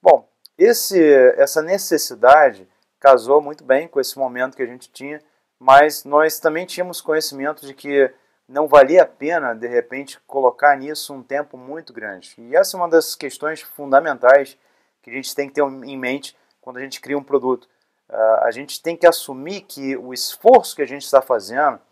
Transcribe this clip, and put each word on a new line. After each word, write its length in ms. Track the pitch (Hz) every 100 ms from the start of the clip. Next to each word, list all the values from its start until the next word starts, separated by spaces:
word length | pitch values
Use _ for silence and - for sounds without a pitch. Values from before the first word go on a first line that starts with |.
Bom, 280 | 190 151 _ _ _ _
esse, 460 | 330 233 - 190 156 139 127 -
essa 240 | 139 -
necessidade 1080 | 156 190 - 160 - 117 120 147 143 101 92 _ _ _
casou 400 | 139 131 113 143
muito 240 | 143 151
bem 240 | 127 131 165
com 100 | 147
esse 180 | 131 -
momento 400 | 131 123 127 131
que 60 |
a 40 | 123
gente 220 | 123 _
tinha, 280 | - 135 151 _ _ _ _
mas 460 | 127 135 151 147
nós 340 | 131 147 156 156
também 260 | 165 156
tínhamos 360 | 180 - 180 170
conhecimento 640 | - 156 151 139 139 151 143
de 80 |
que 360 | 135 143 143 131 131 _ _ _
não 180 | 131 151
valia 360 | 143 135 175
a 40 | 165
pena, 480 | _ 143 170 139
de 140 | 113 120
repente, 500 | 120 117 131 139 - _
colocar 500 | 139 131 123 147 139
nisso 380 | 135 151 -
um 80 | 139
tempo 340 | 120 139 147 131
muito 360 | 127 151 160
grande. 420 | 117 107 95 - _
E 200 | 117 151
essa 200 | 190 190
é 40 |
uma 80 | 175
das 260 | 165 156
questões 480 | - 143 - 147 156
fundamentais 960 | - - 143 135 160 131 123 139 135 _ _ _ _ _
que 80 | _
a 20 |
gente 220 | 120 131
tem 140 | - 139
que 60 |
ter 80 | 139
em 340 | 139 135 127 135
mente 400 | 127 135 139 _ _ _
quando 180 | - 123
a 20 |
gente 200 | 135 135
cria 160 | - 143
um 60 |
produto. 460 | 135 139 123 127 _ _ _ _ _
Ah, 380 | 113 110 110 120
a 40 |
gente 320 | 117 143 -
tem 140 | 165 165
que 100 | 170
assumir 540 | 165 - 131 147 196
que 360 | _ - 135 135
o 160 | 123
esforço 600 | 127 - - - 247 -
que 80 | -
a 40 | 135
gente 180 | 139
está 180 | 139 139
fazendo 560 | 131 123 98 123 147 117 _